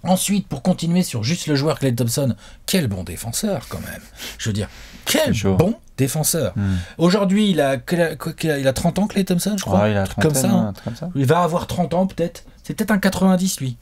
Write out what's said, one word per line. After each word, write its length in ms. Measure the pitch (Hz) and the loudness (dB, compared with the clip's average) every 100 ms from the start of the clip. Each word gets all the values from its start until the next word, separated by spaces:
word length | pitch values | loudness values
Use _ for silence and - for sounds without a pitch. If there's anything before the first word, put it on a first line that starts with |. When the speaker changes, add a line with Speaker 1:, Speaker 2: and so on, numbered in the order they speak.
Speaker 1:
Ensuite, 440 | 170 185 - 202 - | 2 0 2 -2 -2
pour 140 | 131 | -4
continuer 400 | 180 175 165 175 | 0 0 2 2
sur 200 | 139 117 | 0 -2
juste 240 | 107 170 - | -2 -2 0
le 80 | |
joueur 240 | 143 151 139 | 0 2 0
Klay 160 | 135 | 0
Thompson, 400 | 120 117 147 131 - - - - | 0 0 0 -2 -4 -12 -14 -2
quel 220 | - 123 | 0 0
bon 160 | 95 | -4
défenseur 640 | 87 80 113 - 214 165 - | -6 -8 -8 -4 -4 -4 -6
quand 120 | 85 | -10
même. 200 | 90 95 - - - - | -10 -14 -18 -16 -14 -8
Je 100 | 113 | -4
veux 40 | |
dire, 160 | 104 92 - - - | -4 -6 -10 -20 -12
quel 220 | - 311 302 | -2 0 2
Speaker 2:
C'est 80 | |
chaud. 200 | 131 98 | 0 2
Speaker 1:
bon 200 | 95 175 233 - - | 4 2 0 -10 -4
défenseur. 540 | 135 156 151 170 107 98 | -2 0 -2 0 -2 -2
Speaker 2:
Mhm. 220 | 101 92 87 - | 0 -2 -4 0
Speaker 1:
Aujourd'hui, 520 | 175 202 196 196 214 | 2 4 2 4 4
il 100 | 156 | 4
a, 160 | 139 135 | 2 0
quel, 400 | - 175 165 135 170 - | -2 0 0 -2 -8 -4
quel, 240 | 160 143 | -2 2
il 60 | 135 | 2
a 60 | |
trente 260 | 127 170 185 | 2 0 0
ans, 80 | 214 | 0
Klay 180 | - | 0
Thompson, 300 | 190 175 196 208 | 0 0 0 -2
je 60 | |
crois. 200 | 143 95 | 0 2
Speaker 2:
Ouais, 100 | 107 | 4
il 40 | 104 | 2
a 60 | |
Speaker 1:
Un 40 | 95 | 0
truc 120 | - | 0
comme 100 | 156 | 2
Speaker 2:
trentaine, 180 | 143 127 | 2 2
Speaker 1:
ça, 60 | 117 | 2
hein. 100 | 110 | 0
Speaker 2:
un 40 | |
truc 120 | 98 | -4
comme 120 | - 117 | -10 -8
ça. 140 | 170 | -6
Speaker 1:
Il 120 | 135 131 | 0 2
va 160 | 165 | 4
avoir 240 | 175 165 123 | 2 0 -4
trente 260 | 165 175 | -2 0
ans 120 | 170 190 | 0 0
peut-être. 380 | - 170 - - - | -2 -4 -6 -20 -18
C'est 100 | - | -10
peut-être 160 | - 208 | -6 0
un 80 | 208 | 2
quatre-vingt-dix, 600 | 190 - 190 185 185 - | 2 2 2 4 0 -2
lui. 160 | 131 120 | -6 -8